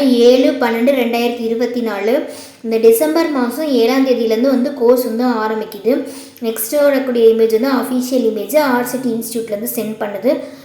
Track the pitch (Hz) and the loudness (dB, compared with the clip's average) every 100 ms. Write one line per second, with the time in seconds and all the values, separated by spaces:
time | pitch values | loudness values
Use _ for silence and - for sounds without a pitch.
0 | 277 240 240 262 302 285 240 226 247 269 | 2 4 6 6 4 2 -2 0 2 2
1 | 233 233 240 233 226 233 247 247 226 202 | 0 0 -2 -4 -4 -2 -2 -4 -4 -4
2 | 208 285 269 - - - 226 226 226 226 | -2 -2 -2 -12 -18 -14 -4 2 4 4
3 | 311 330 320 277 233 262 311 247 226 269 | 2 0 0 -2 -4 -4 0 2 2 2
4 | 269 233 220 220 269 240 277 262 233 254 | 2 2 0 0 2 2 -2 0 2 2
5 | 233 226 254 226 220 220 202 202 214 285 | 0 -2 -2 -2 -2 -4 -8 -6 -2 -2
6 | - - - - 226 226 - 294 285 262 | -4 -14 -18 -10 -8 -6 -4 0 2 2
7 | 254 240 226 226 220 220 269 254 - 254 | 0 4 4 6 2 2 0 0 -2 -4
8 | 247 262 226 208 196 302 277 247 240 254 | -2 0 0 -2 0 0 2 0 -2 -4
9 | 254 226 - 233 226 208 240 233 214 - | -4 -4 -6 -6 -6 -6 -6 -6 -6 -6
10 | 208 196 247 262 - - | -8 -4 -2 -2 -4 -16